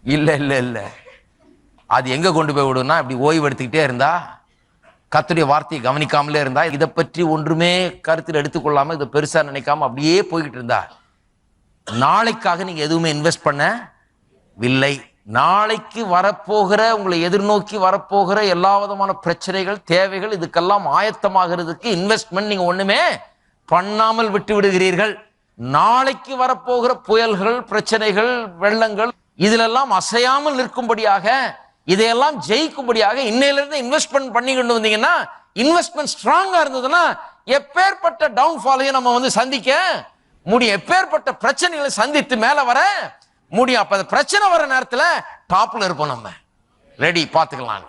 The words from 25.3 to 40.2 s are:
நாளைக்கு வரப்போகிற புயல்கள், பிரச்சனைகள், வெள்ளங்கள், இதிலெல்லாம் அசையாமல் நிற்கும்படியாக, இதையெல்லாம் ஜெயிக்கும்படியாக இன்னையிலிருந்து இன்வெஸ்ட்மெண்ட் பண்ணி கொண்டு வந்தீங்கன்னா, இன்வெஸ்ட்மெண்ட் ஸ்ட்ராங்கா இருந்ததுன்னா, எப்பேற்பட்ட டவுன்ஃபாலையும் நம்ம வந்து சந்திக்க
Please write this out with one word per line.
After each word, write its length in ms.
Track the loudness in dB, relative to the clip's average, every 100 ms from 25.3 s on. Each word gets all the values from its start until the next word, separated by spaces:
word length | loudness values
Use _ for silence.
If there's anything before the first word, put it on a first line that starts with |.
| _ _
நாளைக்கு 880 | _ -2 2 4 4 2 -2 -10 -2
வரப்போகிற 500 | -2 -2 -2 0 0
புயல்கள், 680 | -2 2 2 2 0 0 -2
பிரச்சனைகள், 840 | -2 -4 0 0 2 0 0 -2 -6
வெள்ளங்கள், 640 | -2 0 2 0 0 -4 -4 _ _
இதிலெல்லாம் 520 | 2 4 2 0 0
அசையாமல் 640 | 0 0 0 2 2 0
நிற்கும்படியாக, 1000 | -2 -4 -4 -4 0 2 2 2 0 -2 -8 -20 _
இதையெல்லாம் 580 | -2 2 2 2 0 -2
ஜெயிக்கும்படியாக 760 | -2 -2 -2 -4 -2 2 2 0
இன்னையிலிருந்து 580 | -2 2 2 2 -2
இன்வெஸ்ட்மெண்ட் 580 | -4 -2 -2 0 -2 0
பண்ணி 240 | -4 -2 -2
கொண்டு 240 | 0 0
வந்தீங்கன்னா, 480 | 2 2 2 0 -2 -14 _
இன்வெஸ்ட்மெண்ட் 580 | -2 2 2 0 -6 -8
ஸ்ட்ராங்கா 460 | -4 0 2 2 2
இருந்ததுன்னா, 540 | 0 -2 0 2 2 -2 -10 _ -2
எப்பேற்பட்ட 840 | -2 0 2 2 2 -2 0 -2
டவுன்ஃபாலையும் 600 | 2 2 2 0 2 2
நம்ம 220 | 0 2
வந்து 180 | 2 0
சந்திக்க 440 | 0 0 -2 0 2 2 -2 -6 _